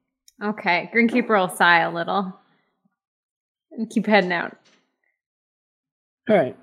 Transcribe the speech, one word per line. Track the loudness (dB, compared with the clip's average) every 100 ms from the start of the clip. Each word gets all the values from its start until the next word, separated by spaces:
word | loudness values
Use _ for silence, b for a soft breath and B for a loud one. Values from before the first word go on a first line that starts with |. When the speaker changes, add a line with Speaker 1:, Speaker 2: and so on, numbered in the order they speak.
| _ _ _ -10
Speaker 1:
Okay, | -8 -6 -2 -2 -2
Grinkeeper | 0 0 0 0 0
will | 0
sigh | 2 4 4
a | 2
little | -4 -4 -4 -4 -10 _ _ _ _ _ _ _ _ _ _ _ _ _
and | -10 -6
keep | -4 2
heading | 2 2
out. | -2 -6 -12 _ _ _ _ _ _ _ _ _ _ _ _ _ _ _ _ 0
Speaker 2:
All | 2
right, | 2 -4